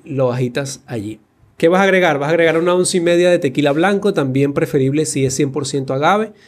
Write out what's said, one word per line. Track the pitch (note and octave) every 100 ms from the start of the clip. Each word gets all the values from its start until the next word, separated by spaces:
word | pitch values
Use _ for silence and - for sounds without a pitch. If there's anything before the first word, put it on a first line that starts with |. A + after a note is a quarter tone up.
| -
lo | C3+ B2+
agitas | A#2+ B2+ C#3 C3+ - -
allí. | A#2 G#2 A2 _ _ _ -
¿Qué | E3
vas | F#3
a | G3
agregar? | F#3+ F3+ C#3+
Vas | C#3+
a |
agregar | E3 E3 D#3+
una | F3 F3+
onza | F3 F#3
y |
media | E3+ F3 F3+
de | F3
tequila | C#3+ C3+ C#3+
blanco, | C#3+ F#3 G3+ G#3
también | F#3 C3+ C3 C#3
preferible | D#3 D#3+ D3 C3+ C#3+ D3
si | C#3+ C3+
es |
cien | C3 C#3+
por | C#3+ C3+
ciento | C#3 C3+
agave, | C3+ D#3 G#3 A3 -